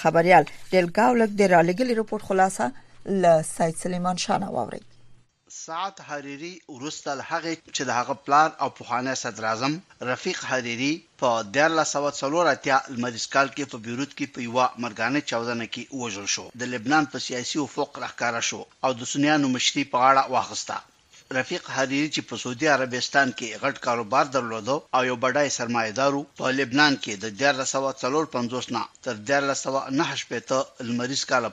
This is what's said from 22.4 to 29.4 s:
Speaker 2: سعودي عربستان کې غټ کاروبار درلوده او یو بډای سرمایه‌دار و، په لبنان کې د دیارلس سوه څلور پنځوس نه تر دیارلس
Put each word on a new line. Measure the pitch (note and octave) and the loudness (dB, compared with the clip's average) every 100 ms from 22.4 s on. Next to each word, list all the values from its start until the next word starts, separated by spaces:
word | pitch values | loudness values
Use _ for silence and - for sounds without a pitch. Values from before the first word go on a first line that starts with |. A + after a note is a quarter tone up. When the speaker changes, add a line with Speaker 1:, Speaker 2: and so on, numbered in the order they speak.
Speaker 2:
سعودي | B2 B2 D#3 | -6 0 2
عربستان | C#3 C3 B2 - C#3+ C3+ A#2 | 4 2 -2 0 2 2 0
کې | A#2+ G#2+ | -8 -4
غټ | C3 C3+ B2+ | -4 -2 -2
کاروبار | A#2 G#2+ B2+ D3+ C3 | -2 2 2 2 0
درلوده | A#2+ A2+ G#2 C#3 - C3 | -2 -4 -2 -2 0 2
او | B2+ | 2
یو | B2 | 0
بډای | B2+ C3 C#3+ - | 0 2 0 0
سرمایه‌دار | A#2+ A#2+ A2 G#2 C#3 | -2 0 0 2 2
و، | C#3 C#3+ - | 0 -4 -4
په | C3 C3 | -2 0
لبنان | C3+ C3 D3 C3+ | 0 4 4 4
کې | - G#2 | -4 -6
د | A2 G#2 | -6 0
دیارلس | C#3 C3 C3 C3+ | 2 2 -2 -2
سوه | C3+ C3 | -2 -2
څلور | B2+ D3 D#3 C3 | -2 0 0 -2
پنځوس | A#2+ B2 - A#2+ | -4 -4 -4 -4
نه | - _ - | -6 _ -8
تر | A2+ G#2 | -6 0
دیارلس | C#3 | 0